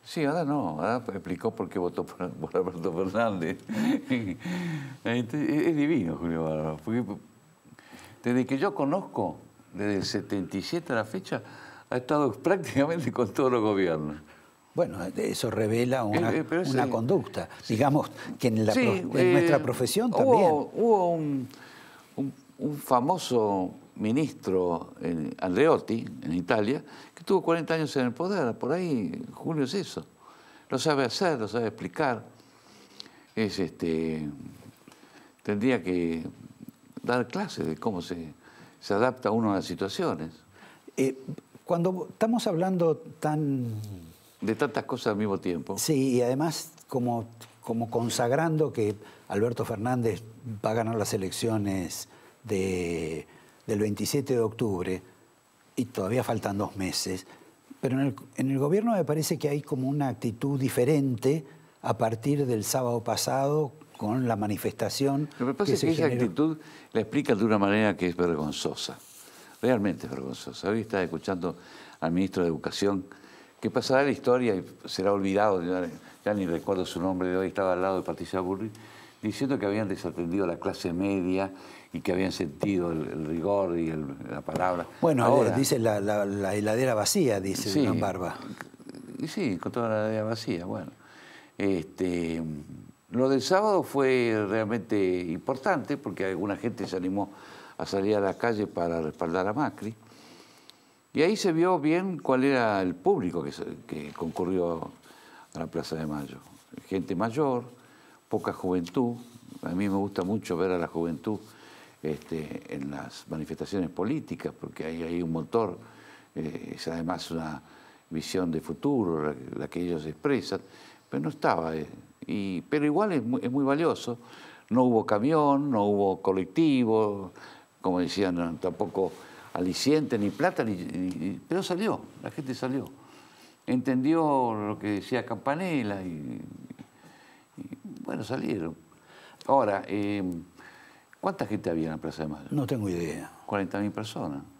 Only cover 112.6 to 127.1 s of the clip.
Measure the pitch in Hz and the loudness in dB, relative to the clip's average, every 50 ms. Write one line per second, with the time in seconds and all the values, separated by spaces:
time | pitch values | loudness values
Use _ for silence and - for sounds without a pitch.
112.6 | - - - 73 69 71 73 69 69 64 - - - - 80 78 73 - 80 - | -10 -10 -8 -8 -6 -6 -6 -8 -10 -12 -14 -16 -10 -8 -8 -8 -6 -8 -6 -8
113.6 | - - 98 98 87 78 - - 92 113 147 151 - - - - - 76 - - | -6 -4 -2 -2 -2 -2 -2 -4 -2 -2 -2 -4 -4 -8 -10 -6 -6 -8 -8 -8
114.6 | - - - - 78 80 82 82 85 82 85 87 87 80 80 82 - - - 117 | -14 -12 -10 -8 -8 -6 -6 -6 -4 -2 -2 -2 0 0 -2 -4 -4 0 0 0
115.6 | 110 92 90 - - - - - - - - - - _ _ 78 78 76 - - | 0 0 -4 -8 -14 -20 -20 -20 -20 -20 -20 -20 -20 _ _ -8 -6 -6 -8 -8
116.6 | - 80 - - - 80 80 82 80 85 90 80 - - 80 80 78 78 78 67 | -10 -10 -10 -8 -6 -6 -4 -4 -4 -4 -4 -4 -6 -6 -6 -6 -6 -6 -8 -10
117.6 | - - - - - - - - _ _ 80 80 76 - - 95 92 85 78 80 | -14 -18 -20 -20 -20 -20 -20 -20 _ _ -8 -6 -6 -2 -2 0 0 0 -2 -2
118.6 | - - 80 - - 143 143 123 104 85 82 78 76 76 71 64 64 - - - | -4 -6 -8 -2 0 0 2 2 2 2 0 0 0 -2 -4 -6 -10 -10 -8 -8
119.6 | 73 73 - 82 87 87 87 78 76 78 78 - - 147 143 - 139 - 95 92 | -8 -6 -4 -4 -2 -2 -2 -4 -4 -8 -10 -4 0 0 0 0 0 -4 -6 -6
120.6 | - - - - - - - - _ _ - - 151 160 - - - 151 107 82 | -8 -12 -20 -20 -20 -20 -20 -20 _ _ -6 -4 -4 -4 -4 0 2 2 2 2
121.6 | 82 80 80 78 76 - - - - - - _ - - - 104 98 98 92 82 | 0 -2 -2 -4 -6 -8 -12 -18 -20 -20 -20 _ -8 -6 -4 -4 -2 -2 -4 -6
122.6 | - - 147 151 147 147 147 180 214 214 175 139 110 117 127 123 - 120 127 143 | -2 -2 0 2 2 2 2 2 2 2 0 0 0 0 -2 -2 -2 -2 0 2
123.6 | 139 135 139 151 170 151 113 - - 120 120 - - - - - - - - - | 2 2 2 2 2 2 0 0 -4 -8 -8 -8 -10 -20 -20 -20 -20 -20 -20 -20
124.6 | - _ 110 127 127 127 117 110 104 - 107 101 110 143 165 156 151 143 139 139 | -4 _ 4 6 6 6 6 4 4 4 2 4 4 4 4 6 6 6 4 4
125.6 | 147 147 123 107 101 104 104 101 101 98 92 - - 98 95 95 92 - - 165 | 2 2 2 2 4 4 4 4 4 4 2 2 2 2 2 2 0 0 2 4
126.6 | 165 156 139 127 123 110 110 110 110 104 | 4 6 6 4 4 4 4 4 4 2